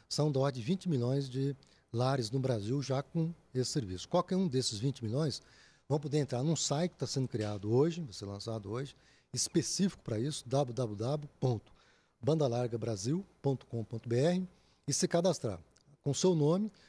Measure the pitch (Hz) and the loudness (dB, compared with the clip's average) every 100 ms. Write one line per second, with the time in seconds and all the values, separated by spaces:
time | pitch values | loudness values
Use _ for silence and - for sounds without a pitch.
0 | - - 151 131 139 127 110 185 180 139 | -8 0 2 2 2 0 -2 -2 0 0
1 | 120 135 139 123 139 139 - _ _ 113 | 2 0 -2 -2 -2 -4 -12 _ _ 0
2 | 127 135 110 131 131 117 101 139 131 135 | 2 2 0 0 0 0 0 -2 -2 -2
3 | - 170 165 170 _ 127 123 151 104 92 | -2 -2 -2 -4 _ -4 -2 -2 -4 -6
4 | - 175 - 185 190 131 123 107 131 131 | -2 0 2 0 2 0 0 -2 -2 -2
5 | 110 123 156 - - - - _ - 147 | -4 0 0 -2 -10 -20 -20 _ -2 -2
6 | 147 147 135 120 143 156 - 143 175 - | 0 0 0 0 0 0 0 0 -2 -2
7 | 127 - 127 110 107 104 104 117 156 170 | -4 -2 -2 -2 -2 -2 2 4 4 2
8 | 147 98 101 101 107 113 98 113 139 - | -8 -8 -10 -8 -6 -8 -6 -8 -8 -12
9 | _ _ _ 127 - 175 135 - 190 - | _ _ _ -6 -2 0 0 0 -2 -2
10 | - 107 131 151 120 135 139 117 120 104 | -4 -2 -2 -4 -2 0 0 -2 -4 -2
11 | 117 151 147 - 135 113 - - _ _ | -2 -4 -6 -2 0 0 -4 -20 _ _
12 | _ _ 117 160 139 117 123 113 110 107 | _ _ 2 4 4 2 0 -2 -2 -2
13 | 104 165 196 _ - 131 - 117 107 113 | 0 -2 -4 _ -2 -2 -4 -8 -6 -8
14 | - 120 151 180 185 - _ _ - 135 | 0 2 4 2 -2 -10 _ _ -4 0
15 | 180 170 180 160 120 90 - _ _ - | 2 4 2 2 -2 -4 -10 _ _ -8
16 | - 135 180 170 147 175 214 - | -2 2 4 6 4 4 0 -6